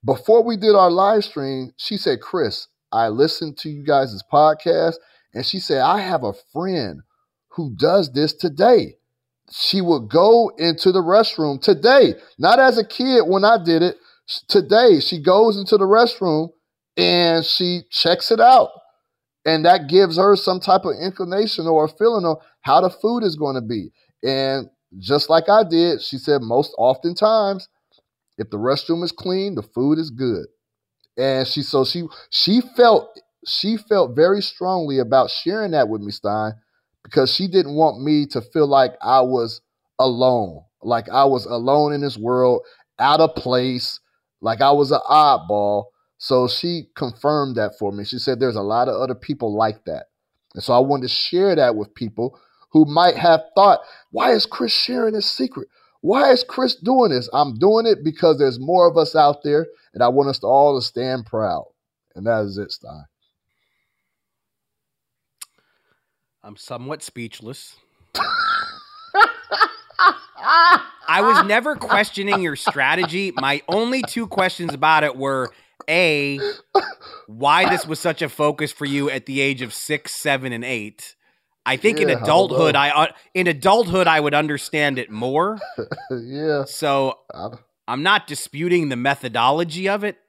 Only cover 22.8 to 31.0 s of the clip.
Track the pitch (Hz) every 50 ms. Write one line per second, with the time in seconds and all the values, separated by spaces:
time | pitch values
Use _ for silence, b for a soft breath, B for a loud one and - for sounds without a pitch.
22.8 | 185 180 - _ - 220 240 240 220 190 156 151 151 139 135 131 113 110 117 107
23.8 | 85 80 _ _ _ _ _ _ - 127 135 135 135 135 135 139 113 - _ _
24.8 | _ _ - 98 92 95 139 147 - - 160 165 165 - 202 220 214 170 165 165
25.8 | 170 175 156 - - - - 131 - 156 143 143 120 113 117 131 - - - -
26.8 | 113 127 135 - - 170 175 - 208 214 226 220 208 196 196 185 - _ _ _
27.8 | _ _ _ _ _ _ _ _ _ _ _ - 110 - 104 104 110 127 123 -
28.8 | - - 165 170 175 165 - - - 185 185 190 196 202 185 131 104 _ _ 117
29.8 | 127 143 156 160 160 151 113 123 135 123 110 85 73 - _ _ _ _ _ _
30.8 | _ _ _ _